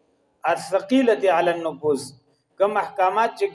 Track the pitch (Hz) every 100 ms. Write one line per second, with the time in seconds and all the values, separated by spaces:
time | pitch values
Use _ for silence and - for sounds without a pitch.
0 | _ _ _ _ 156 170 - 190 190 262
1 | 240 214 190 170 175 170 165 139 151 135
2 | - - _ _ _ - 202 214 - -
3 | 185 202 233 - 196